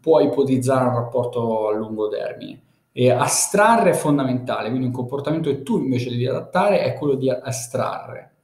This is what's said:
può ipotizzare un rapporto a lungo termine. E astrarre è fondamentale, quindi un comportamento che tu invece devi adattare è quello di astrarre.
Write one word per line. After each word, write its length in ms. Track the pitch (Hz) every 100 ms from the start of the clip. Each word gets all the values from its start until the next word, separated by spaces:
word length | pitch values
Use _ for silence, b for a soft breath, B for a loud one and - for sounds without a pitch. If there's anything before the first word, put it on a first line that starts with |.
può 180 | - 156
ipotizzare 680 | 139 - 131 131 120 131 127
un 60 |
rapporto 720 | 117 113 127 120 120 113 110 107
a 40 |
lungo 360 | 107 110 107 107
termine. 520 | 104 - - 101 101 _ _ _
E 200 | - 123
astrarre 800 | - - - - 202 214 226 185
è 40 |
fondamentale, 760 | - 151 143 131 127 123 110 107
quindi 160 | 127 127
un 60 |
comportamento 580 | 123 117 139 143 160 160
che 120 | 139
tu 160 | - 208
invece 320 | 135 123 123
devi 160 | 120 120
adattare 560 | 90 - 180 202 190
è 120 | 131
quello 200 | 123 147
di 160 | 127 131
astrarre. 1000 | 123 - 120 - 123 107 - - - - _